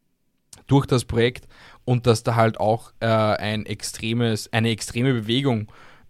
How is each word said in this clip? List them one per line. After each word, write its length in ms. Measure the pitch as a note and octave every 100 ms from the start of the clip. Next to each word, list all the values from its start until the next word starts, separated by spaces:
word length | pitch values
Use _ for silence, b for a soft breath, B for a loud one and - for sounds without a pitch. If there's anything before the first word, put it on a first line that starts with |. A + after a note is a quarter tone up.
| _ _ _ _ _ - -
durch 180 | C#3 -
das 180 | B2+
Projekt 420 | - A#2 A#2+ - - B B B -
und 200 | B2 B2
dass 180 | A2
da 100 | -
halt 240 | A#2 A2+ -
auch, 320 | G#2 A#2 - -
äh, 60 | A2+
ein 580 | A2 G#2+ G#2 G#2 G#2+
extremes, 880 | G#2 G#2+ - - A2 A#2 A#2 G#2+ -
eine 160 | A#2 A2+
extreme 420 | A2 - A#2+ C3
Bewegung, 560 | B2 G#2+ B2 C#3 A2+ G#2 B B B